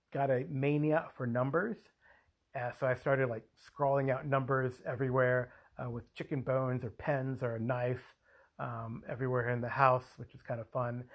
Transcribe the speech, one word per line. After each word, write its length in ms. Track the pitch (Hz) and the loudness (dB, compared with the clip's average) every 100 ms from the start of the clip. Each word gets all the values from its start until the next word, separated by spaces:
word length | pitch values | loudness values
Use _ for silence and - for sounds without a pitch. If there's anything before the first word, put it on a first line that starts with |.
| _ | _
got 200 | 143 139 | -2 2
a 140 | 127 151 | 2 0
mania 640 | 135 139 147 151 156 - | 0 2 4 4 2 0
for 140 | - 123 | -6 -2
numbers. 500 | 120 135 160 214 214 - _ - - _ _ _ 135 | 0 2 2 0 -6 -12 _ -20 -20 _ _ _ -6
Uh, 160 | 120 | -6
so 160 | - 131 | -2 0
I 80 | 123 | 0
started, 320 | 147 135 127 | 2 2 2
like, 200 | 113 - - | -2 -10 -18
scrawling 520 | - - 143 139 135 | -12 -2 2 2 2
out 160 | 131 151 | 0 0
numbers 560 | 135 131 135 131 127 | 0 2 0 0 -4
everywhere, 720 | 170 123 135 127 127 127 120 - - - | -8 -4 0 4 4 4 0 -10 -20 -10
uh, 120 | 127 | -8
with 200 | 120 - - | -8 -10 -10
chicken 260 | 170 139 | -4 -4
bones 420 | 123 131 131 127 | 0 0 2 -2
or 60 | 123 | -4
pens 540 | - - 143 131 131 | -6 -2 0 0 -2
or 120 | 123 113 | -2 -2
a 40 | |
knife, 560 | 113 123 123 123 - - _ - _ - | -2 0 0 -2 -6 -16 _ -20 _ -10
um, 460 | 131 117 113 113 - | -8 -6 -8 -8 -8
everywhere 440 | 127 131 127 117 | -4 0 0 0
in 120 | 120 | 0
the 80 | 120 | -2
house, 480 | 135 135 127 123 - | 4 6 6 0 -12
which 140 | 117 | -14
was 80 | 127 | -14
kinda 220 | - 120 | -8 -8
fun. 440 | 110 135 120 123 123 | -4 -4 -2 -4 -10